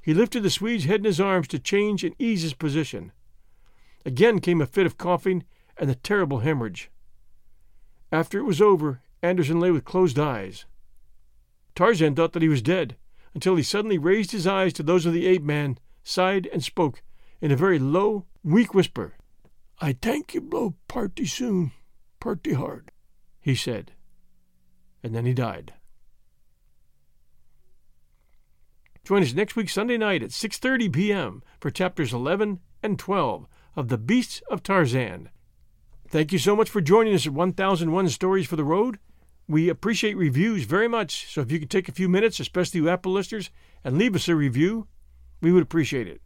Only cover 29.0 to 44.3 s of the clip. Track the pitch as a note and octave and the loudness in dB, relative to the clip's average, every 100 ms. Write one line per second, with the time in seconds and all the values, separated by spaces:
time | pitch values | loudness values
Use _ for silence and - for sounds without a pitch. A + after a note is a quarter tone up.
29 | - G3+ D#3 C3 G#3 - G3+ - A3 A#3+ | 0 2 4 2 -2 -2 -4 -2 -2 0
30 | G#3+ F3+ E3+ - A3 - B3+ C4 A3 C3+ | 0 -2 -4 -8 -8 -4 -2 0 0 0
31 | G#3 G3+ C3 C3 - - D3 - F#3 - | 0 0 -4 -8 -18 -8 -8 -2 -4 -2
32 | C#3 A#2+ C3 F#3+ G#3+ F#3+ - - A3 F#3+ | -4 -2 -2 0 -2 -4 -10 -10 -4 -4
33 | - G3 C#3+ F#2 - _ _ - B2+ A#2+ | -2 -2 0 -4 -10 _ _ -8 -4 -4
34 | A2+ A#3+ A#3 - - F#3+ - G3 D3 B2+ | 2 0 0 -8 -8 -8 0 2 2 0
35 | A#2 F2+ - - _ _ _ _ _ - | -2 -8 -14 -20 _ _ _ _ _ -20
36 | - D#3 D#3 F3+ C3 G#3 A3 G#3+ D3+ G#3 | -4 -2 0 2 2 2 2 0 4 4
37 | A3 G3 D3 C#3 F3+ F3+ F#3+ F#3 E3 E3 | 6 2 0 -2 -2 0 0 0 0 2
38 | F#3+ B2 F#3 F#3+ D3+ D#3 D3 E3+ A#3+ G#3+ | 0 0 0 0 0 -2 0 0 0 -4
39 | - - _ _ - D#3 E3+ D#3+ G3+ A3 | -16 -20 _ _ -2 2 2 0 -2 0
40 | G#3+ G3+ E3 B2+ G#3 G#3+ A2 E3+ A#3 A#3 | 0 0 0 2 2 0 0 0 2 0
41 | F#3+ - - - A#2+ D#3+ D3 G3+ F#3 - | -4 -8 -8 -6 -4 -4 -2 -2 -2 -4
42 | F3+ F3+ A3 - - F3+ F3+ F3+ D#3 F3+ | 2 4 2 0 -6 -2 -2 0 0 0
43 | F#3 F#3+ F#3+ A3 F3+ - - - C#3+ C3+ | -2 -4 -4 -8 -10 -16 -20 -14 -4 0
44 | A#3+ F#3 - | 2 2 2